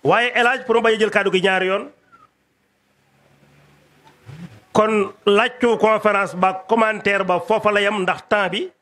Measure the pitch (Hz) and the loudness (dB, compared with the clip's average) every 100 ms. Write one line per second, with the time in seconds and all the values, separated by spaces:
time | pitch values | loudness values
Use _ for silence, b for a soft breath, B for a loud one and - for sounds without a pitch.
0 | - 202 240 226 240 262 262 220 226 220 | 2 2 2 0 0 0 0 2 2 2
1 | 208 208 196 185 190 185 185 196 277 _ | 0 0 0 0 2 0 0 -2 -6 _
2 | _ - _ _ _ _ _ _ _ _ | _ -20 _ _ _ _ _ _ _ _
3 | _ _ _ _ _ _ _ _ _ _ | _ _ _ _ _ _ _ _ _ _
4 | - _ - 151 175 - _ 220 214 214 | -20 _ -20 -18 -18 -20 _ 0 2 0
5 | 196 - - 202 247 247 240 220 214 214 | -2 -4 0 2 0 0 -2 2 2 2
6 | 208 202 196 175 185 185 - 226 220 214 | 0 0 -2 -2 -2 -2 -2 0 2 0
7 | 202 202 185 175 175 220 214 202 202 208 | -2 -2 0 -2 0 0 2 0 0 -2
8 | 185 151 - 208 190 196 370 _ | -4 -4 -2 -2 0 -4 -8 _